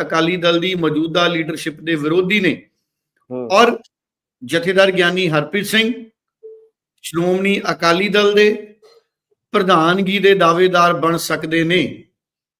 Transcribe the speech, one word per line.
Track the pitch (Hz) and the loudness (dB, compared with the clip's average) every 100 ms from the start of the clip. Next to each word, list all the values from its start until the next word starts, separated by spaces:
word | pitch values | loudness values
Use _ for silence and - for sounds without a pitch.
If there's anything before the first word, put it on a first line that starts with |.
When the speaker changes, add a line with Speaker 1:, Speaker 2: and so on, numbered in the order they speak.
Speaker 1:
ਅਕਾਲੀ | 156 165 165 180 | -2 -2 0 0
ਦਲ | 170 170 | 0 0
ਦੀ | 180 185 | -2 -2
ਮੌਜੂਦਾ | 156 151 165 165 175 | -2 -2 -2 0 0
ਲੀਡਰਸ਼ਿਪ | 165 160 156 165 151 | 0 -6 -8 -10 -10
ਦੇ | 156 165 | -6 -4
ਵਿਰੋਧੀ | 147 170 185 208 | -2 -2 0 0
ਨੇ। | 180 123 - _ _ _ _ _ - | 0 -2 -8 _ _ _ _ _ -14
Speaker 2:
ਹਮ। | 127 123 | -10 0
Speaker 1:
ਔਰ | 190 233 233 _ _ _ _ _ _ | 4 4 2 _ _ _ _ _ _
ਜਥੇਦਾਰ | 123 165 165 190 190 | -6 -4 0 2 2
ਗਿਆਨੀ | 180 175 180 180 | 2 0 0 0
ਹਰਪ੍ਰੀਤ | 156 147 208 202 | -2 -2 -4 -2
ਸਿੰਘ | 220 226 240 - _ _ _ - - _ _ _ _ | -2 -2 -4 -12 _ _ _ -20 -20 _ _ _ _
ਸ਼੍ਰੋਮਣੀ | - 160 175 190 196 202 202 | -10 -2 0 0 0 -2 -2
ਅਕਾਲੀ | 170 175 175 202 | 0 2 2 2
ਦਲ | 196 202 | 2 2
ਦੇ | 202 208 - - - _ _ _ _ _ _ _ | 4 2 2 -8 -20 _ _ _ _ _ _ _
ਪ੍ਰਧਾਨਗੀ | 208 185 175 165 185 185 196 | -2 2 2 2 0 0 2
ਦੇ | 190 | 2
ਦਾਅਵੇਦਾਰ | 190 170 170 185 175 175 170 | 4 2 4 2 4 2 2
ਬਣ | 160 165 | -2 -2
ਸਕਦੇ | - 156 160 165 | -4 -6 -4 -2
ਨੇ। | 165 180 127 - - _ _ _ _ _ | 0 0 -2 -8 -20 _ _ _ _ _